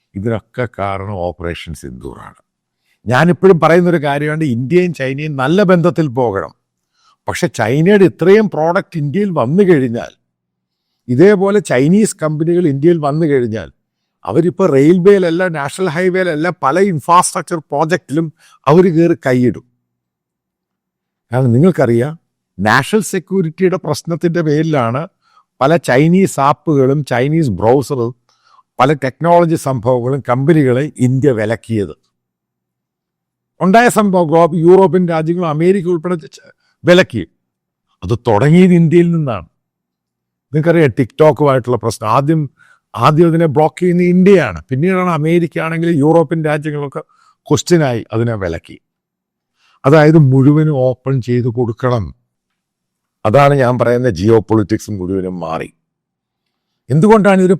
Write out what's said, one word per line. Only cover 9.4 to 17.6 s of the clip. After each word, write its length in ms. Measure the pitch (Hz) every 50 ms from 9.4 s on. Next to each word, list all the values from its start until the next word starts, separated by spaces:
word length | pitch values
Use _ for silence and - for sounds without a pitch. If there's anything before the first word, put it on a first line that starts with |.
വന്നു 220 | 117 117 151 190
കഴിഞ്ഞാൽ, 500 | 208 180 175 143 127 123 113 117 82 57 _ _ _ _ _ _ _ _ _ _ _ _ _ _ _ _ _ _ _ - 123
ഇതേപോലെ 440 | 123 170 208 214 180 190 196 208 208 - -
ചൈനീസ് 460 | 147 123 135 156 185 208 220 - - -
കമ്പനികൾ 440 | - 156 156 147 160 165 175 180 180
ഇന്ത്യയിൽ 320 | 151 135 139 139 175 175 165 151
വന്നു 200 | 139 143 156 170
കഴിഞ്ഞാൽ, 440 | 151 143 131 123 113 107 107 85 67 _ _ _ _ _ _ _ _ _ _ -
അവരിപ്പോ 420 | 87 101 151 165 180 - - 196
റെയിൽവേയിലല്ല, 840 | 175 143 135 139 156 185 185 170 202 202 196 185 170 165 175 185 185
നാഷണൽ 400 | 160 151 139 147 - - 190 180 143
ഹൈവേയിലല്ല, 560 | 170 185 185 175 185 185 175 156 151 156 180 165 -
പല 160 | - 135 143 180 196 208
ഇൻഫ്രാസ്ട്രക്ചർ 680 | 175 143 - - 170 180 175 - - 190 160 - 175 160